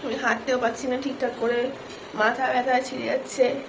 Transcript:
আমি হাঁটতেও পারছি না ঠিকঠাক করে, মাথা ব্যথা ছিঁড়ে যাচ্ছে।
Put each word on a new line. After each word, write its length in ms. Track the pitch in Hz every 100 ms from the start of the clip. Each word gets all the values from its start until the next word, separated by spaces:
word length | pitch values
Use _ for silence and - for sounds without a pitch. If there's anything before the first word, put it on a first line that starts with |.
আমি 120 | 269 254
হাঁটতেও 340 | 247 226 - 254
পারছি 220 | 233 233 269
না 60 | 254
ঠিকঠাক 300 | 277 262 240 -
করে, 180 | 226 240 254 - - - - 208
মাথা 240 | 214 233 254
ব্যথা 200 | 254 254 254 262
ছিঁড়ে 180 | 254 233
যাচ্ছে। 340 | 254 - - 247 277